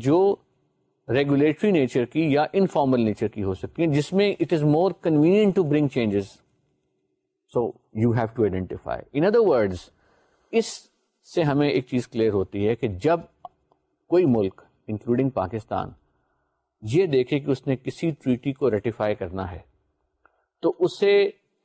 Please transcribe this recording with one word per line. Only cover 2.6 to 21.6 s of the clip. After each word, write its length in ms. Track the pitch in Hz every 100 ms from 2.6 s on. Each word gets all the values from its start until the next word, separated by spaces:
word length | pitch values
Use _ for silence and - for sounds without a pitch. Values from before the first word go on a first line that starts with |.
| 185 165 139 127 110
نیچر 220 | 101 104
کی 160 | -
ہو 100 | 95
سکتی 300 | 92 - -
ہیں، 80 | 165
جس 180 | 143 147
میں 180 | 190 202 -
it 140 | 156 165
is 60 | 151
more 180 | 151 190 180 180
convenient 460 | 151 160 202 208 185
to 40 | 156
bring 180 | 151 143 135
changes۔ 320 | 110 98 98 - _ _ _ _ _ _ _ _ _ _ _
So 100 | 123 117 - _ 110
you 100 | 120 117
have 160 | 113 120
to 120 | 107
identify۔ 480 | 92 90 - - 60 - 135
In 80 | 180
other 160 | 233 208
words، 400 | 131 104 90 - _ _ _ _ _ _
اس 140 | 226 220 - - _ _ _ -
سے 100 | -
ہمیں 240 | 151 139 147
ایک 180 | 127 123
چیز 200 | 127 -
کلیئر 260 | 117 110
ہوتی 340 | 101 95 101 104
ہے 80 | 120
کہ 120 | 120
جب 320 | 92 147 170 - _ - _ _ _ _ _ _
کوئی 180 | 170 170
ملک، 360 | 117 95 - _ _ -
انکلوڈنگ 420 | 107 - 120 135
پاکستان، 600 | 98 92 107 - 95 98 101 _ _ _ _ _ _ _ _ 110
یہ 140 | 139 196
دیکھے 320 | 135 127 147
کہ 120 | 147
اس 140 | 131 -
نے 80 | 131
کسی 260 | - - - -
ٹریٹی 300 | 135 123 143
کو 180 | 131 131
ریٹیفائی 440 | 107 117 104 107 104
کرنا 360 | 92 95 92
ہے، 80 | 87 - _ _ _ _ _ _ _ _ _
تو 120 | 165 -
اسے 340 | 175 - 202 202 196 - _ _